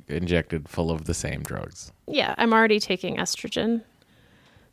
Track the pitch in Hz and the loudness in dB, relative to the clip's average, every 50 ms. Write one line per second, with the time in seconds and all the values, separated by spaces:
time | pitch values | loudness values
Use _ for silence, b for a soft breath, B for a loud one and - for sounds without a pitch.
0 | - - 71 82 90 85 87 82 76 - 85 80 76 - - 92 85 80 82 78 | -8 -4 -4 -2 0 2 2 2 2 0 -4 -6 -6 -4 -2 -2 0 0 0 -2
1 | 78 87 82 - - - 67 69 73 - - 50 50 - - - - - - _ | -2 -4 -4 -2 -4 -6 -6 -6 -8 -8 -8 -8 -8 -10 -12 -16 -18 -20 -20 _
2 | - - - 277 - - - - - 233 226 220 226 220 214 208 - - 185 - | -10 -4 -2 0 0 0 0 2 4 4 6 6 6 6 4 4 2 -2 -4 -4
3 | - 175 - - 170 - - - - - - - 208 226 233 226 220 _ _ b | -4 -4 -4 -2 -2 -4 -4 -6 -6 -6 -2 -2 0 0 0 -2 -4 _ _ b
4 | b b b b b b b b b b b b b b | b b b b b b b b b b b b b b